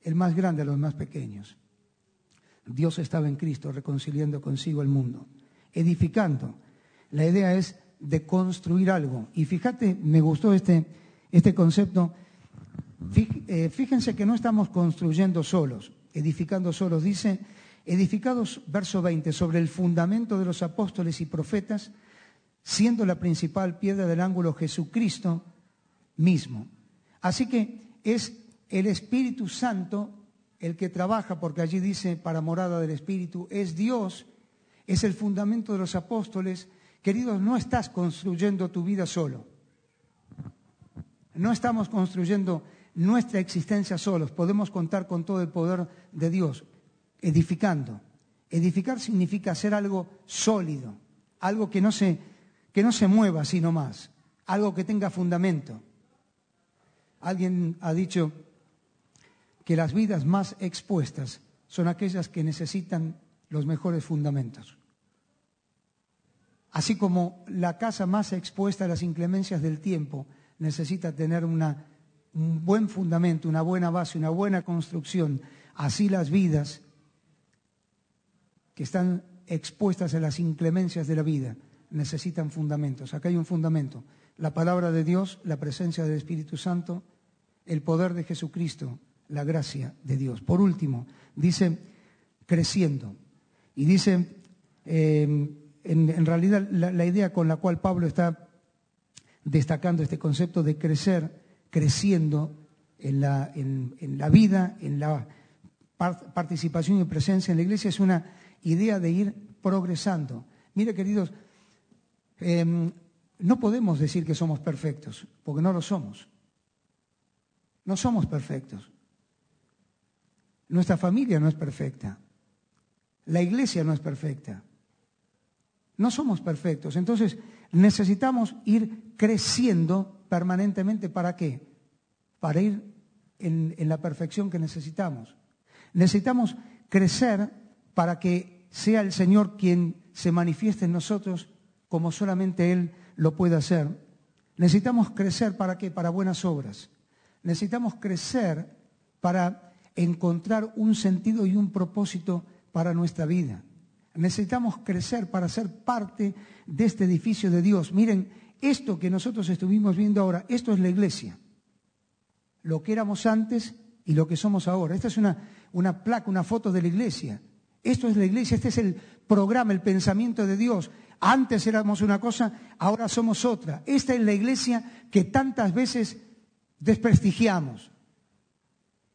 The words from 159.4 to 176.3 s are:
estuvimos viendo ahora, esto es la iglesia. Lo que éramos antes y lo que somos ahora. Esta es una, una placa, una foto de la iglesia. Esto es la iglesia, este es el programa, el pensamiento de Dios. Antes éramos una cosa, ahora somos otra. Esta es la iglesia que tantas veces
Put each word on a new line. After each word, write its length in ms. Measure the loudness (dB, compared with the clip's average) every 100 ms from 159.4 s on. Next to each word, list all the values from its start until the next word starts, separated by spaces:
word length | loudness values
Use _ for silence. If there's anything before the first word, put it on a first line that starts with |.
| -2
estuvimos 460 | 0 2 2 4 2
viendo 260 | 2 4
ahora, 240 | 2 0 -2
esto 240 | -2 2
es 60 | 2
la 100 | 4
iglesia. 500 | 4 2 0 -10 -16 _ _ _ _ _ _ _ _ _ _ _ _
Lo 200 | -6 -4
que 100 | -2
éramos 340 | -2 -2 0 2
antes 480 | 2 2 -2 -4 -14 -20 _ 0
y 80 |
lo 120 | 2 2
que 100 | 0
somos 300 | 2 0 0
ahora. 280 | -2 -2
Esta 140 | -2 -2
es 100 | 2
una, 300 | 2 2 -8 -20 _
una 320 | 0 0 0
placa, 260 | -2 -2 0
una 140 | -2
foto 280 | 0 0 0
de 80 | 0
la 80 | 2
iglesia. 540 | 0 -2 -4 -8 -10 -14 _ _ _
Esto 260 | 0 0 2
es 80 | 4
la 80 |
iglesia, 300 | 4 2 2
este 140 | 0 2
es 100 | 0
el 160 | 0 -2 -12 -20 _
programa, 460 | 4 4 2 2
el 100 | 2
pensamiento 640 | 2 2 2 2 0 0 0
de 100 | 0
Dios. 340 | 0 0 -4 -14 -20 _
Antes 460 | 4 4 4 2 2
éramos 340 | 2 0 2
una 200 | 2 2
cosa, 320 | 0 -2 -2 -4 -18 -2
ahora 300 | 0 0 0
somos 360 | 0 0 2
otra. 380 | 0 -2 -4 -8
Esta 300 | 0 0 2
es 60 | 2
la 120 | 2
iglesia 760 | 2 0 0 0 -2 -4 -18 0
que 140 | 2
tantas 500 | 4 2 2 0 0
veces 440 | 2 0 0 -4 -6 -20